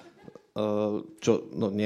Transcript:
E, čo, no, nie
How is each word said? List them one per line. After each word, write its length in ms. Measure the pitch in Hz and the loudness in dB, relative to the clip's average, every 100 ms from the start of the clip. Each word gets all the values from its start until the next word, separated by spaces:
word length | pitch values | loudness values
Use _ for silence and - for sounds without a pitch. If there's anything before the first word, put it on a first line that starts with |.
| - - - - _ - | -20 -20 -20 -20 _ -4
E, 80 | 107 104 104 104 - - | -2 0 0 -2 -6 0
čo, 320 | - 107 - | 2 2 0
no, 160 | 73 107 | -4 -2
nie 160 | 104 | 2